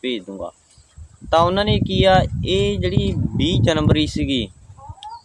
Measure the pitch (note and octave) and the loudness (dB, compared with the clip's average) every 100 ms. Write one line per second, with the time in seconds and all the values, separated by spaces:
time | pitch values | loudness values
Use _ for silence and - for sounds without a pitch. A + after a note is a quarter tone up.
0 | B2+ A2+ F2+ F#2+ E2+ - _ - _ - | -6 -6 -8 -12 -12 -14 _ -20 _ -20
1 | - - - E3 F3 F#3+ G#3 G#3 - F#3 | -20 -18 -2 2 2 0 0 0 0 2
2 | F#3+ F#3 - - - F#3+ G3+ G3 F3+ G3+ | 6 6 4 -2 -2 0 0 -2 -2 0
3 | G3 D#3 - - D3+ F3+ E3+ D#3 D3+ C#3+ | 0 -2 -2 0 0 2 2 2 2 2
4 | D3 D3+ C#3 C3 G2 - - - - - | 0 -2 -2 -2 -4 -10 -20 -20 -18 -16
5 | - - | -16 -10